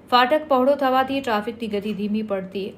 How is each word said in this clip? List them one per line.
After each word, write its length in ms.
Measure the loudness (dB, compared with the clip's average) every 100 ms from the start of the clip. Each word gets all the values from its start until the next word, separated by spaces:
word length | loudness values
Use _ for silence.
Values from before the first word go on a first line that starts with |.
| 0
ફાટક 380 | 4 4 2 2
પહોળો 260 | 2 4
થવાથી 460 | 2 2 2 0 -2
ટ્રાફિકની 480 | -2 -2 -4 -8 -6
ગતિ 240 | -4 -4
ધીમી 280 | -4 -4 -4
પડતી 500 | -2 -6 -6 -8 -10